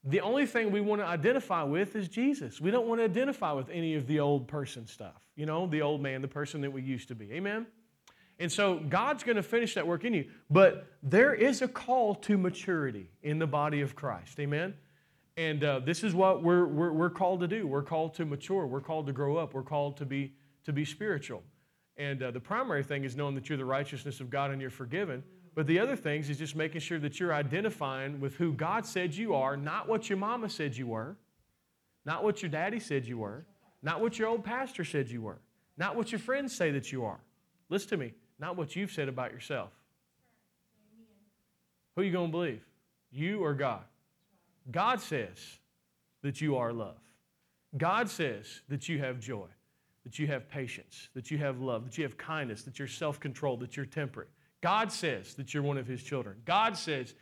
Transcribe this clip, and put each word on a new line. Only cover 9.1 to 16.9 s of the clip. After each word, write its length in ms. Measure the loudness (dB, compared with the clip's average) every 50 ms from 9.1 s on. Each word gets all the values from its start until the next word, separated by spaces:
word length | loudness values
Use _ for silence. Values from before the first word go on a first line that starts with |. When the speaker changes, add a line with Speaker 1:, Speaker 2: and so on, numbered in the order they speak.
| 0 0 2
Speaker 1:
gonna 180 | 2 2 2 2
finish 300 | 2 2 2 2 2 0
that 120 | 0 2
work 200 | 2 0 0 2
in 80 | 2 2
you. 160 | 2 0 -2 -8 -20 -2 _
But 380 | 10 12 12 12 10 6 -8 -14 -20 _ -2
there 300 | 6 8 8 8 8 8
is 280 | 6 6 6 6 4
a 60 | 0
call 480 | -2 -2 -6 0 2 4 4 4 4 2
to 220 | -2 2 4 4
maturity 720 | 6 6 2 0 -2 -2 0 2 2 2 0 -2 -6 -10 -12 -18 _ -2
in 160 | -2 0 2
the 80 | 2
body 340 | 2 2 2 2 2 2 2
of 120 | 0 0 -2
Christ. 460 | -4 -4 -4 -4 -4 -8 -12 -8 -4
Amen? 340 | -2 0 0 0 0 -2 -6 -10 -18 _ _ _ _ _ _ _ _ _ _ -2
And, 240 | 0 0 2 2 4
uh, 140 | 4 2
this 260 | 2 2 0 -2 0 0
is 120 | 0 4
what 260 | 6 6 6 6 6
we're, 240 | 6 6 6 6 6
we're, 260 | 4 4 2 2 2